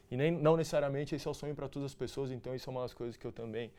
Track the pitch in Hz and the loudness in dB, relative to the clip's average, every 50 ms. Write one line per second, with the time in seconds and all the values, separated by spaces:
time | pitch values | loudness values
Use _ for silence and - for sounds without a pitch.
0 | - - 127 127 147 165 170 160 147 156 165 165 156 - 170 147 143 139 139 143 | -10 -4 0 2 4 4 4 6 6 8 8 6 6 2 2 2 2 2 2 0
1 | 147 - 156 139 - 156 143 - 143 147 147 143 143 131 - 143 143 135 139 - | -2 -2 -2 -2 -2 -2 -4 -4 -4 -6 -4 -4 -6 -6 -4 -4 -4 -4 -4 -4
2 | 127 113 - 143 139 127 131 117 - 127 127 127 - 143 131 123 123 120 - - | -4 -4 -2 -2 -2 -2 -4 -4 -6 -6 -6 -6 -6 -4 -4 -2 -2 -4 -4 -6
3 | 120 120 113 - - 120 107 - 117 113 107 117 120 107 - | -6 -6 -6 -6 -8 -8 -8 -6 -8 -6 -4 -4 -6 -6 -8